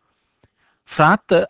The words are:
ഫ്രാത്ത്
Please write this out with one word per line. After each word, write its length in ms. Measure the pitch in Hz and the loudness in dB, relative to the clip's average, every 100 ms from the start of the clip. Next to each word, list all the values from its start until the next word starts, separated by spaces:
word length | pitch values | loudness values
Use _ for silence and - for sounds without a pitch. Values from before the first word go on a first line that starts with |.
| _ _ _ _ _ _ _ _ _ | _ _ _ _ _ _ _ _ _
ഫ്രാത്ത് 600 | - 156 202 - 170 - | -2 0 0 -2 -2 -2